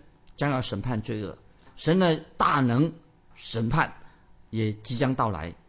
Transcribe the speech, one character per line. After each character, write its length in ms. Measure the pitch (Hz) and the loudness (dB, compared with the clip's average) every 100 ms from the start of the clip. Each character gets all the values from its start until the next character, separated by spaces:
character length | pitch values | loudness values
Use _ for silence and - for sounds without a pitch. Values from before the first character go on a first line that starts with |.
| - _ - - | -20 _ -16 -4
将 160 | 143 | -2
要 80 | 131 | -2
审 220 | 123 101 | -2 -4
判 200 | 101 117 | -2 -4
罪 220 | 107 110 | -4 -6
恶， 140 | 98 - - - - - | -8 -12 -20 -20 -20 -6
神 200 | - 185 | 0 4
的 180 | 180 156 - - | 4 2 -2 0
大 240 | 165 151 | 2 4
能 320 | 127 120 160 - _ _ _ - | 4 4 2 -2 _ _ _ -20
审 340 | - 113 113 | -10 -4 0
判 220 | 151 139 - - - - - - | 0 0 -4 -20 -20 -20 -20 -8
也 240 | 110 107 104 | -2 -2 -2
即 120 | - 120 | -6 0
将 180 | 135 131 | 0 0
到 140 | 117 | -2
来。 240 | 87 85 - | -2 -8 -12